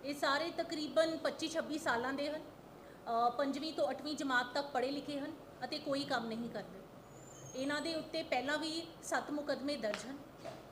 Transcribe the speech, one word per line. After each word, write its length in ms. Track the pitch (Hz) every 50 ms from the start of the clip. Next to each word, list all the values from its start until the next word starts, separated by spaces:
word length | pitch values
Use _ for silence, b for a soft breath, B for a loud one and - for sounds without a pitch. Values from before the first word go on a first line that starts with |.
| -
ਇਹ 100 | 277 285
ਸਾਰੇ 360 | - 349 285 269 294 320 339
ਤਕਰੀਬਨ 640 | - - 320 - 330 311 302 277 - 311 320 320 320
ਪੱਚੀ 320 | - - 285 - - 320 311
ਛੱਬੀ 300 | - 330 262 226 294 311
ਸਾਲਾਂ 340 | - 302 240 226 247 254
ਦੇ 160 | 277 269 285 294
ਹਨ। 120 | 294 311
ਅ, 880 | - - - - - - - - - - - - - - 233 226 240 240
ਪੰਜਵੀਂ 420 | 233 - 285 269 - - 294 320
ਤੋਂ 180 | 294 - 302 262
ਅੱਠਵੀਂ 260 | 262 262 - 294 302
ਜਮਾਤ 300 | 262 302 269 254 247 254 254 -
ਤੱਕ 120 | 285 277
ਪੜ੍ਹੇ 240 | 285 - 254 240 269
ਲਿਖੇ 280 | 285 285 285 - 294 277
ਹਨ 140 | 277 311 330 - - - - - 254
ਅਤੇ 140 | 254 - 294
ਕੋਈ 260 | - 294 269 277 285
ਕੰਮ 220 | - 277 240 226
ਨਹੀਂ 220 | 226 220 226 240 233
ਕਰਦੇ। 280 | - 214 - - - 190 - - - - - - - - - - - - - - - 262
ਇਹਨਾਂ 180 | 269 277 294 294
ਦੇ 140 | 285 330 330
ਉੱਤੇ 280 | 311 - - - 320
ਪਹਿਲਾਂ 360 | 320 - 285 247 247 277 302 302
ਵੀ 280 | 320 311 311 330 - - - -
ਸੱਤ 280 | - - 330 254 240 -
ਮੁਕੱਦਮੇ 460 | 294 294 285 294 269 233 254 285 294
ਦਰਜ 300 | 262 214 214 208 - - 240
ਹਨ 80 | 277 285 - - - - - - - - - -